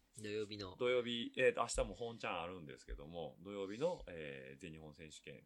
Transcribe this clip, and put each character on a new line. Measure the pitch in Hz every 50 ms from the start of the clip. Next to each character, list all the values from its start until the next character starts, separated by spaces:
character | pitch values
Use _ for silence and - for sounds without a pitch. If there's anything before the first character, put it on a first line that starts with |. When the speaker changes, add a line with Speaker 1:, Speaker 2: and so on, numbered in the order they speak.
| _ _ - 110
Speaker 1:
土 | 107 104
曜 | 104 110 107
日 | 101 107 101
の。 | 98 90 -
Speaker 2:
土 | - 123 123
曜 | 127 123
日、 | 117 120 120 120 123 139 - 127
え | 127 123
ー | 117
と、 | -
明 | 120 117
日 | - 131 123
も | 110 -
本 | - 117 117 117 113
ち | -
ゃ | 113
ん | 95 85
あ | 82
る | 87 92 90
ん | 78
で | 67 64
す | - -
け | - -
ど | - 71
も、 | 80 85 85 80 71 - -
土 | 87 98
曜 | 101 98 98
日 | 95 104 117
の、 | 151 180 170 - -
え | 92 87 82 76 71 69 67 65 67 69 69
ー、 |
全 | - 85
日 | 78 80
本 | 78 76 73
選 | - 80 76
手 | - -
権、 | - 76 69 58 -